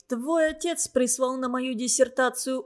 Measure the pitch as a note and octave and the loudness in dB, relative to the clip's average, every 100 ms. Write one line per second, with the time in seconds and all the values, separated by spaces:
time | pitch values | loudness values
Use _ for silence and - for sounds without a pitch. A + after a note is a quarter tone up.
0 | - A#3+ B3+ E4 D#4 D#4 E4+ D#4+ - B3+ | -8 -6 0 2 2 0 -4 -4 -2 0
1 | B3 - B3+ C4 B3+ B3+ B3+ A#3 B3 - | 0 0 0 -2 -2 -2 -4 -4 -2 4
2 | B3+ C4 B3+ B3 C4 C4 | 2 4 0 0 -4 -4